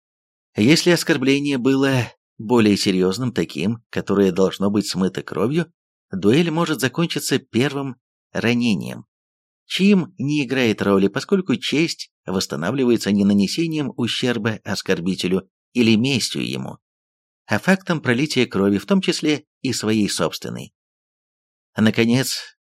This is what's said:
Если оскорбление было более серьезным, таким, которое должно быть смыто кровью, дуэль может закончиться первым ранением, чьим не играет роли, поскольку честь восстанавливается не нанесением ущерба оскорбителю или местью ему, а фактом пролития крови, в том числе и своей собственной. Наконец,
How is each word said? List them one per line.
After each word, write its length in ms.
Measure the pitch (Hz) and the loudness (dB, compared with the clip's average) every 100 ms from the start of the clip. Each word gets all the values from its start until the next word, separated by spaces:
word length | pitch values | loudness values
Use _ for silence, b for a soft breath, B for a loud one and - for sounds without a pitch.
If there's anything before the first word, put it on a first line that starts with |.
| _ _ _ _ _ - | _ _ _ _ _ 0
Если 340 | 117 160 180 | 4 4 4
оскорбление 640 | 165 - 147 131 139 143 135 | 2 0 0 2 0 0 0
было 560 | 127 135 139 131 117 - _ - | 2 2 2 0 -2 -10 _ -14
более 400 | 107 120 107 98 | 0 4 4 4
серьезным, 560 | 107 92 92 101 127 | 2 2 0 0 -4
таким, 520 | 123 82 71 95 117 _ | -4 -4 -4 -4 -4 _
которое 420 | 95 - 98 98 | -8 -2 2 2
должно 360 | 87 92 - 98 | 2 0 0 -2
быть 200 | 104 - | 0 -2
смыто 340 | 90 95 - | -2 -2 -4
кровью, 500 | - 76 113 160 - _ _ _ _ | -8 -4 -2 -2 -4 _ _ _ _
дуэль 400 | 98 98 147 165 | -2 2 4 2
может 300 | 160 160 135 | -2 -2 -2
закончиться 580 | 127 165 170 143 - 135 | -2 -2 -4 -4 -2 -4
первым 580 | - 113 143 139 139 - _ _ _ | -2 0 0 -2 -8 -10 _ _ _
ранением, 720 | 90 110 120 120 82 60 62 - _ _ _ _ _ - | -4 0 0 0 -2 -4 -12 -16 _ _ _ _ _ -10
чьим 460 | - 196 190 143 - | 0 4 4 2 -4
не 260 | 139 151 | -2 -2
играет 380 | 123 131 117 101 | 0 0 2 2
роли, 240 | 101 98 95 | 2 4 4
поскольку 480 | 135 - 196 185 | 0 -2 0 0
честь 560 | 117 - 139 165 - - _ - | -2 0 0 0 -4 -14 _ -6
восстанавливается 840 | 95 - 73 87 135 123 113 - | -4 -4 -4 -4 0 2 2 2
не 120 | 101 | 2
нанесением 680 | 101 101 95 - 170 156 135 - | 4 4 2 -2 -4 -4 -6 -4
ущерба 640 | 117 - 127 113 110 104 | -4 -2 -2 -2 -2 -4
оскорбителю 840 | - 98 - 87 90 92 90 92 - _ _ | -6 -6 -2 -2 -2 -2 -2 -2 -4 _ _
или 200 | 123 113 | 0 4
местью 500 | 107 135 123 - 71 | 4 2 -2 -4 -6
ему, 340 | 60 65 65 - _ _ _ _ _ _ - | -6 -8 -10 -14 _ _ _ _ _ _ -4
а 140 | 107 | -2
фактом 400 | - 190 - 160 | 2 0 0 -2
пролития 460 | 127 120 151 127 117 | 0 0 0 0 0
крови, 320 | 95 101 101 | 2 2 0
в 80 | - | 0
том 140 | 196 | 0
числе 440 | 190 - 151 143 - _ | 0 -2 -2 -2 -6 _
и 120 | 120 | -6
своей 360 | 110 107 110 98 | -4 0 0 0
собственной. 640 | - 80 - 58 60 - _ _ _ _ _ _ _ _ _ _ - | 0 -2 -4 -10 -10 -14 _ _ _ _ _ _ _ _ _ _ 0
Наконец, 800 | 110 117 117 127 127 - - _ | 0 2 2 2 -2 -6 -12 _